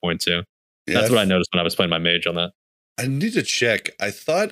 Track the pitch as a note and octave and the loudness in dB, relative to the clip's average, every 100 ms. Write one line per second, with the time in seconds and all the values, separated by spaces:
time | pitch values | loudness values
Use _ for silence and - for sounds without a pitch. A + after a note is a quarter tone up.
0 | F2 E2+ - F2 - _ _ _ - A#2 | -2 -2 0 -2 -4 _ _ _ -2 0
1 | A2+ A#2 G2 F#2 F2 F2+ E2+ - F#2 E2 | 4 4 4 2 2 0 0 0 0 0
2 | E2+ F2 F2 E2+ F2 - _ _ _ - | 0 0 0 -2 -4 -8 _ _ _ -6
3 | B2+ C#3 G#3+ G#3+ - - A#2+ G#2+ - - | -4 -2 0 0 -2 0 0 0 -4 -6
4 | G#2 - - E3+ G#3 | -6 -6 -2 0 0